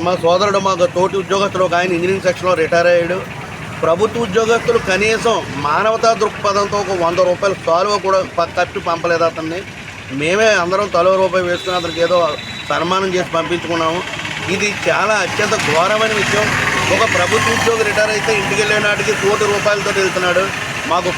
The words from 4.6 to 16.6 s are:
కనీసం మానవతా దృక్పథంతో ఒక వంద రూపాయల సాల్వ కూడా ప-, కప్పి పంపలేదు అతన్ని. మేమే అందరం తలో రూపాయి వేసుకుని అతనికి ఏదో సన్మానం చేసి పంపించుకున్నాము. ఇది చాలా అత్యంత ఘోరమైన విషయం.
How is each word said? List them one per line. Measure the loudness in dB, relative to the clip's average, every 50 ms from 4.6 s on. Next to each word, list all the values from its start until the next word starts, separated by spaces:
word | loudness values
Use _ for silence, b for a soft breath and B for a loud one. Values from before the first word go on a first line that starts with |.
| 2 2 0 0 2 0
కనీసం | 0 0 2 2 0 2 2 0 0 0 -2 -4 -6 -4 -2
మానవతా | 0 0 2 2 2 2 2 2 2 2 2
దృక్పథంతో | 0 -2 -2 -2 -2 0 0 0 0 0 -2 -2 -2
ఒక | -2 -2 0
వంద | 0 0 2 2 2 2
రూపాయల | 2 0 0 -2 -2 -2 0
సాల్వ | 2 2 2 2 2 0 0 0
కూడా | 0 0 0 0 -2 -2 -2
ప-, | -2 0 0 -2
కప్పి | -2 -2 -2 -6 -4 -2
పంపలేదు | -2 -2 0 0 2 2 2 0
అతన్ని. | 0 -2 -6 -6 -6 -8 -10 -12 -14 -16 -16 -14 -14 -14 -12 -10 -6 -4
మేమే | -2 0 2 4 4 4 4 4
అందరం | 2 0 0 0 0 0 2
తలో | 2 4 4 4 4
రూపాయి | 2 2 2 0 0 0
వేసుకుని | -2 -2 -2 -4 -4 -2
అతనికి | -4 -4 -2 0 0
ఏదో | 2 4 2 2 2 -2 -4 -8 -10 -10 -10 -6 -4
సన్మానం | -2 0 0 0 0 0 0 0 0
చేసి | -2 -2 -2 -2
పంపించుకున్నాము. | -2 -2 -2 -2 -4 -4 -2 -2 0 0 0 -2 -2 -4 -6 -8 -8 -8 -8 -8 -6 -4 -4 -2
ఇది | -2 -2 -2 -2 -2 0
చాలా | 0 2 2 2 2 2 0 0
అత్యంత | -2 -2 -2 -2 0 0 0 0 0
ఘోరమైన | 2 2 2 2 2 2 0 0 0 0
విషయం. | -2 0 0 0 0 0 0 -2